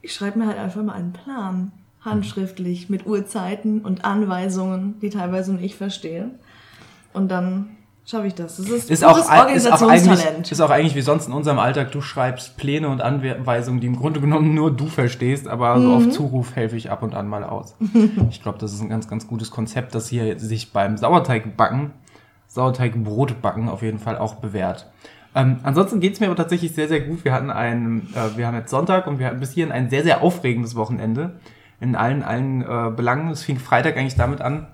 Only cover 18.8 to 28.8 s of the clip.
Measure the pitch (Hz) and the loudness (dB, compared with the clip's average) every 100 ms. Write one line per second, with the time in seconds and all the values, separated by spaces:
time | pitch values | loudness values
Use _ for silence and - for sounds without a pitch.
18.8 | 107 110 107 107 - 117 110 - 113 131 | -6 -6 -6 -10 -8 -8 -8 -6 -4 -4
19.8 | 123 113 - 120 110 - 110 110 - 101 | -4 -6 -4 -2 -2 -4 -4 -6 -4 -2
20.8 | 101 107 139 170 - 117 110 - 113 131 | 0 0 4 4 4 -2 -2 0 2 2
21.8 | 143 - _ - _ _ _ - 127 127 | -4 -10 _ -20 _ _ _ -2 -2 0
22.8 | 123 113 107 104 139 117 123 101 113 98 | -2 -2 -2 0 -2 0 -4 -2 -4 -4
23.8 | 110 107 117 110 110 - 107 101 92 90 | -6 -4 -6 -4 -6 -6 -8 -4 -4 -4
24.8 | - _ - - - 135 131 123 143 139 | -12 _ -20 -20 -6 0 2 2 0 2
25.8 | 190 214 185 196 202 175 165 175 165 156 | 2 2 0 0 0 0 0 0 -2 -4
26.8 | 151 160 135 170 139 127 139 - 117 117 | 0 0 -2 -4 0 0 -2 -4 -2 -2
27.8 | 113 113 95 127 110 110 117 117 113 135 | -2 -2 -4 -4 -4 -2 -4 -4 -2 -2